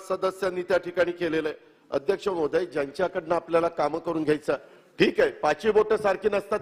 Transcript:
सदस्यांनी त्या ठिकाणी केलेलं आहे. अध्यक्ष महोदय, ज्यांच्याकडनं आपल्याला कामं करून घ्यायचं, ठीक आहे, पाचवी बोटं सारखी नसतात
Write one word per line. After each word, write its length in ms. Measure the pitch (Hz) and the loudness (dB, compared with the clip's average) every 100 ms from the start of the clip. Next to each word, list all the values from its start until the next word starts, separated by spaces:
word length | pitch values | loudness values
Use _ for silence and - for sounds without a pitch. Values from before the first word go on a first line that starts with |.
| - | -4
सदस्यांनी 540 | 185 185 185 190 180 | -2 -2 -2 -4 -4
त्या 160 | 175 180 | 0 0
ठिकाणी 340 | 175 175 170 | 0 0 0
केलेलं 360 | 175 170 160 156 | 0 -2 0 -2
आहे. 100 | - - _ - | -6 -14 _ -6
अध्यक्ष 380 | 139 139 190 202 | -4 -2 -2 -2
महोदय, 360 | 175 147 165 | -2 0 0
ज्यांच्याकडनं 680 | 180 151 139 139 175 185 160 | -2 -4 -4 -2 -4 -2 -2
आपल्याला 340 | 170 - 170 170 | -2 0 2 2
कामं 300 | 170 147 160 | 0 -2 -2
करून 260 | 170 160 | -4 -2
घ्यायचं, 320 | 147 151 - 139 - - _ - | 0 0 0 -4 -6 -20 _ 0
ठीक 220 | 175 - | 2 4
आहे, 100 | 156 | 2
पाचवी 420 | - 151 151 220 | 2 0 0 2
बोटं 240 | 208 214 214 | 2 2 2
सारखी 320 | 202 185 214 | 0 0 0
नसतात 300 | 202 - 214 | -2 -2 0